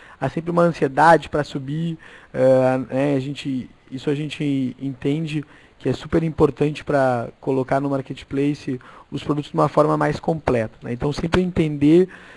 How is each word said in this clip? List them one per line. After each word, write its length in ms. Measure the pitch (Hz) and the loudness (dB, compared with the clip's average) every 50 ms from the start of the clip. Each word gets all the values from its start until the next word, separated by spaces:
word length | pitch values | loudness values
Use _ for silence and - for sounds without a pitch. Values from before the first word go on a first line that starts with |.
| - - - - | -20 -20 -10 -6
há 80 | 143 135 | -6 -4
sempre 220 | - 165 160 175 | -4 -4 -6 -2
uma 120 | 170 175 175 | 2 2 2
ansiedade 680 | 170 160 - 156 139 135 143 151 165 170 156 147 - | 2 2 0 -2 0 2 4 6 8 8 6 4 0
pra 160 | - 151 143 | -4 -4 -4
subir, 520 | - - 147 135 135 147 156 165 170 160 - - - - - - - - | -4 -6 -8 -8 -6 -6 -4 -4 -4 -6 -8 -12 -20 -20 -20 -18 -8 -2
eh, 440 | 131 131 131 131 131 127 127 131 131 131 - | 2 4 6 6 6 4 4 2 0 -2 -4
né, 260 | 131 131 139 147 143 | -2 -2 0 0 0
a 40 | 135 | 0
gente, 500 | 131 143 143 - - 147 131 127 113 - - _ _ - | -2 -4 -8 -8 -6 -6 -6 -6 -6 -10 -14 _ _ -14
isso 200 | - 135 - 151 | -14 -8 -4 -4
a 40 | 143 | -4
gente 600 | 143 151 147 - - 156 143 139 135 131 123 - - | -4 -4 -8 -6 -4 -2 -2 0 0 -2 -4 -6 -6
entende 640 | 135 139 131 123 - 143 143 160 165 151 151 151 143 - - - - _ _ _ | -8 -8 -6 -4 -2 -2 -2 -2 -2 -4 -4 -6 -6 -8 -14 -20 -20 _ _ _
que 100 | - 135 | -4 -4
é 40 | 127 | -4
super 300 | - - 151 - 165 160 | -4 -4 -2 -2 0 0
importante 600 | 165 147 - 156 131 127 - 147 151 151 - - | 0 0 2 2 2 2 2 -2 -2 -2 -4 -4
pra 440 | - 147 139 135 131 123 117 117 131 - _ | -2 0 2 2 2 0 0 -4 -6 -10 _
colocar 400 | - 143 135 135 131 - 139 139 | -4 -2 -2 0 0 0 0 -2
no 100 | 143 139 | 0 -2
marketplace 880 | 139 135 135 - 139 - - - - 139 143 143 147 143 - - 131 123 - - - - - - | -4 -4 -6 -6 -12 -14 -12 -8 -4 -2 -2 -2 -2 -4 -6 -8 -8 -8 -10 -14 -20 -20 -16 -10
os 140 | - 139 - | -10 -8 -4
produtos 260 | - 147 147 143 - | -2 -2 -2 -4 -4
de 60 | - | 0
uma 120 | 160 151 143 | 0 0 2
forma 280 | - 156 151 151 156 | 4 2 2 2 2
mais 240 | 151 151 151 147 - | 0 0 -2 -2 -4
completa, 580 | - - 165 156 - - 127 117 110 113 - - - | -4 -4 -4 -2 0 0 0 0 0 -2 -6 -12 -10
né? 100 | 120 120 | -8 -6
Então 200 | 123 - 147 143 | -4 -4 -4 -4
sempre 300 | - - 165 165 180 185 | -2 -4 -2 0 0 0
entender 640 | 180 170 185 165 156 151 143 143 147 160 175 185 180 - - - - - | 0 0 0 0 0 0 2 4 6 6 6 4 2 -2 -14 -20 -20 -20